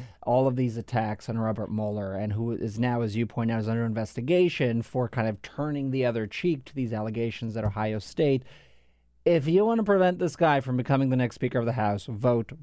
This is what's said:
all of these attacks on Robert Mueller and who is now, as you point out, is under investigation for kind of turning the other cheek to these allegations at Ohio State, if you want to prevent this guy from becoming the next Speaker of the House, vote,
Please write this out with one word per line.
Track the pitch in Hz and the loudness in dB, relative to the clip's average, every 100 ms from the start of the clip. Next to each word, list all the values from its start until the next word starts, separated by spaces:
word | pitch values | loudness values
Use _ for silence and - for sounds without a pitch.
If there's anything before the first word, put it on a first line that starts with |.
| - - | -12 -10
all | - 123 135 | 0 2 2
of | |
these | 127 127 113 | 2 0 -2
attacks | 113 120 107 107 - | -4 -2 -2 -4 -4
on | 113 | -2
Robert | 110 107 107 | -2 -2 -4
Mueller | 107 107 104 98 | -2 -2 -2 -4
and | 98 107 | -4 -4
who | 104 113 | -2 -2
is | 117 113 104 | -4 -4 -2
now, | 123 120 | 0 0
as | 113 104 | -2 -2
you | 117 | -2
point | - 113 | -2 -2
out, | 113 | 0
is | 107 | 0
under | 117 | -2
investigation | 117 110 110 - 123 180 180 - 127 117 | -2 -2 -4 -6 0 4 4 2 0 0
for | 113 131 120 | -2 -2 -2
kind | 123 110 | 0 -2
of | 104 | -2
turning | - - 151 147 135 | -8 -6 -4 -4 -2
the | 131 123 | 0 0
other | 117 104 | 0 -4
cheek | - 180 147 - | -2 -2 -2 -4
to | 143 | -6
these | 123 | -4
allegations | 110 110 110 117 - 117 107 | -2 -4 -2 -4 -4 -6 -2
at | |
Ohio | 107 98 110 107 | -2 -2 -2 -2
State, | - - 147 135 - - - - _ _ _ _ | -4 0 2 2 -2 -18 -20 -20 _ _ _ _
if | - 170 143 | 2 2 4
you | 180 | 4
want | 214 226 | 4 2
to | |
prevent | 202 196 185 180 | 4 4 4 2
this | 180 - | -2 2
guy | 165 143 | 2 4
from | 131 127 | 2 0
becoming | 123 139 135 | 2 2 4
the | 127 | 2
next | 123 - | 0 0
Speaker | 127 127 | -2 0
of | 117 | 0
the | |
House, | 120 107 101 - | 0 0 0 -4
vote, | 107 123 117 113 - | -2 2 2 0 -8